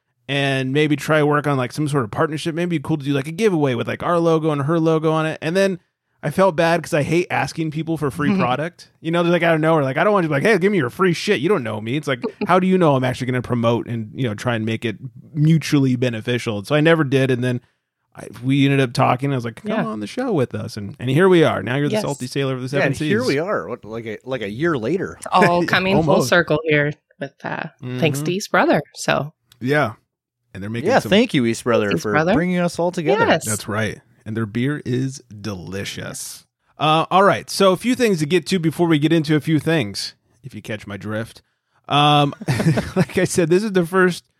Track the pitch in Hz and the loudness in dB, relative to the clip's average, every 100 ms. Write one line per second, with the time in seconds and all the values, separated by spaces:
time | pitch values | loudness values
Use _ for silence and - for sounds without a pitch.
0 | _ _ - 139 139 135 131 139 151 143 | _ _ -6 -2 0 0 0 2 2 0
1 | - 160 147 147 147 139 123 - 151 143 | 0 2 4 2 0 0 -2 -4 -2 -2
2 | 110 - 156 156 170 160 180 165 135 156 | -2 -2 -2 -2 -6 -4 -2 -4 -4 -4
3 | 139 139 139 165 220 170 143 120 117 110 | -2 -4 -4 0 0 2 0 -2 -4 -6
4 | 127 170 165 160 160 147 139 170 160 160 | -2 0 2 2 0 -2 0 0 2 2
5 | 156 156 156 151 151 180 196 175 _ _ | 0 0 -2 -4 -2 0 0 -2 _ _
6 | _ _ 139 147 190 156 165 170 147 160 | _ _ -4 2 2 4 2 2 0 -2
7 | 135 165 - 127 131 - 160 147 160 165 | 2 0 0 -2 -4 -4 -6 -4 -4 -2
8 | 147 113 147 190 123 127 160 - - _ | -4 -2 0 2 2 0 -4 -10 -20 _
9 | 156 170 170 175 170 160 156 165 135 135 | -2 0 2 4 4 2 4 2 2 0
10 | 185 208 160 143 202 180 185 202 123 - | 2 2 2 2 2 4 4 2 0 2
11 | 190 160 - 180 147 202 117 110 110 139 | 2 2 0 0 2 0 -2 -6 -4 -4
12 | 147 127 - - 208 180 185 185 165 135 | -4 -4 -6 -6 2 2 4 4 4 2
13 | 127 123 123 127 120 120 117 120 - 117 | 0 -4 -2 -4 -2 0 2 0 -2 -6
14 | 107 - 123 104 127 117 110 113 117 101 | -8 -4 -4 -4 -4 -2 -2 -4 -4 -6
15 | 131 - - 151 151 165 - 147 135 127 | -12 -16 -10 0 4 4 4 2 2 2
16 | 127 110 104 120 117 104 101 147 156 165 | 0 -2 -4 -4 -2 -4 0 2 4 4
17 | 143 131 131 123 127 123 _ _ _ _ | 4 2 2 0 -2 -4 _ _ _ _
18 | _ - - - 123 139 139 139 131 127 | _ -20 -18 -8 0 2 4 4 2 2
19 | 127 123 139 135 117 113 208 214 220 214 | 2 2 -2 -4 -6 -8 -4 -2 -2 -6
20 | 208 - 262 185 123 107 104 - 101 - | -8 -6 -2 0 0 -4 -8 -10 -12 -8
21 | 123 135 190 180 143 98 104 135 147 214 | 0 4 6 6 4 2 -2 -2 0 -2
22 | 190 143 127 147 135 131 127 143 156 135 | -2 -6 -6 -4 -4 -4 -4 0 0 0
23 | 156 208 247 139 175 170 85 117 104 110 | 0 0 0 -2 0 -4 -4 -10 -10 -10
24 | 110 104 - 135 101 110 165 147 110 185 | -8 -10 -8 -6 -6 -2 -2 0 0 -2
25 | 107 - - 185 185 175 175 190 185 190 | -4 -8 0 4 4 2 2 0 2 2
26 | 160 147 135 180 165 151 160 147 147 147 | 4 2 4 2 2 0 2 0 0 -4
27 | _ - 139 _ - 147 160 - 127 127 | _ -14 -14 _ -10 -8 -10 -10 -8 -2
28 | 160 139 156 180 - 180 277 214 - - | -2 0 -4 -4 -2 0 2 2 -2 -8
29 | - 147 147 - _ - 120 151 123 107 | -2 -2 -2 -12 _ -8 -2 0 0 -4
30 | _ _ _ _ _ 95 101 117 156 254 | _ _ _ _ _ -12 -8 -4 0 0
31 | 113 196 247 156 117 113 123 113 104 95 | 2 2 2 2 0 0 2 2 2 0
32 | 110 147 160 226 175 180 175 - 175 175 | 0 0 2 2 0 0 -2 -2 -4 -2
33 | 156 427 453 180 - 107 - 104 110 - | 0 2 2 0 -2 -6 -4 -4 -4 -6
34 | _ _ - 110 110 117 131 147 - 123 | _ _ -8 -6 -4 -2 -2 -4 -4 -2
35 | 135 131 - 104 104 95 82 95 101 - | -4 -8 -18 -12 -10 -10 -10 -10 -8 -10
36 | 90 - - - _ _ _ - 151 156 | -12 -12 -12 -16 _ _ _ -4 0 0
37 | - 180 196 113 - - 196 180 233 254 | 2 4 4 2 -2 2 2 2 0 0
38 | 233 180 151 175 - 190 160 143 170 156 | 2 2 2 0 0 -2 0 0 2 2
39 | 151 165 147 151 151 156 156 165 104 95 | 2 2 2 0 2 0 0 -2 -2 -6
40 | - - _ _ - 107 98 107 - 101 | -12 -14 _ _ -18 -16 -12 -12 -10 -12
41 | 104 107 110 - _ _ _ _ - 143 | -8 -8 -8 -14 _ _ _ _ -4 2
42 | 147 147 143 - 214 127 160 156 - - | 4 4 2 -2 -4 0 2 2 0 -2
43 | - - 180 - 165 180 220 190 165 190 | 0 0 -2 0 2 2 2 -2 0 2
44 | 185 170 _ _ | 2 0 _ _